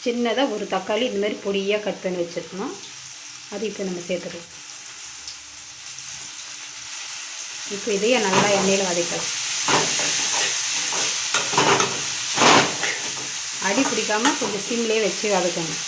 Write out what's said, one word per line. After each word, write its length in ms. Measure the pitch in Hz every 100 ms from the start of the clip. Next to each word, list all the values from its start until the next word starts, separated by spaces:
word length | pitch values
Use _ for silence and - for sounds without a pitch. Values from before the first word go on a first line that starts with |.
சின்னதா 400 | 254 240 240 220 269
ஒரு 120 | 208 196
தக்காளி 320 | 185 - 214 247
இந்த 120 | 202
மாதிரி 120 | 208 -
பொடியா 340 | 202 196 196 208
கட் 160 | 208 180
பண்ணி 140 | 185 180
வச்சிருக்கணும், 500 | 170 170 160 185 254 392 - - - - - - -
அது 100 | 208 220
இப்போ 120 | 196 190
நம்ம 120 | 175 170
சேர்த்துக்கலாம். 420 | 180 175 165 170 - - - - - - - - - - - - - - - - - - - - - - - - - - - - - - - - 202
இப்போ 140 | 233 202
இதையே 200 | 214 247 202
நல்லா 220 | 190 196 196
எண்ணெயில 320 | 190 196 185
வதக்கலாம். 400 | 175 170 170 - - - - - - - - - - - - - - - - - - - - - - - 135 127 139 - - - - - - - - - - - - - - - - - - 190
அடி 120 | 208 269
பிடிக்காம 420 | 220 202 214 254 285
கொஞ்சம் 240 | 220 202 -
சிம்லேயே 380 | 233 226 220 208
வச்சு 200 | - 214 196
வதக்கணும். 420 | 175 175 160 156